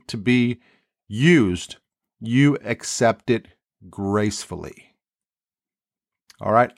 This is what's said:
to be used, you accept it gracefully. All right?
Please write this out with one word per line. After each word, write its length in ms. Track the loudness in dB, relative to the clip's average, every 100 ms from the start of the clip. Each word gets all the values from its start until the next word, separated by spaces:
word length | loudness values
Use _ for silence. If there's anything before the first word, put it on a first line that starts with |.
| -8
to 100 | -6
be 440 | 0 2 2 -4 _ _ _ _ -12
used, 680 | 0 4 4 4 -2 -8 -18 _ _ _ -14
you 360 | -2 2 4 2
accept 680 | -4 -8 -8 -2 0 0 -2
it 200 | -2 -4 _ _ _ -20
gracefully. 1000 | -8 -2 0 -2 -4 -10 -14 -14 -18 _ _ _ _ _ _ _ _ _ _ _ _ _ _ _ -12
All 120 | 0
right? 200 | 2 2